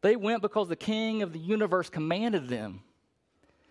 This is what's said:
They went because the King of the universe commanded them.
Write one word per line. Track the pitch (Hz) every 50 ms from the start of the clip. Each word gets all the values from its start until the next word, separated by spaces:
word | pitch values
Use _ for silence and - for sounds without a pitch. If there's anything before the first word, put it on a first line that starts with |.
They | - 196 214
went | 240 196 214 233 226
because | 196 202 - 214 202
the | 170 165
King | - - - 214 220 220 220 220 220
of | 208 180
the | 156 165
universe | 160 175 214 214 214 185 175 185 165 -
commanded | - 165 156 160 170 196 226 240 214 175 139
them. | 123 123 113 107 104 95 101 - _ _ _ _ _ _ _ _ _ _ _ _ _ _ _ _ _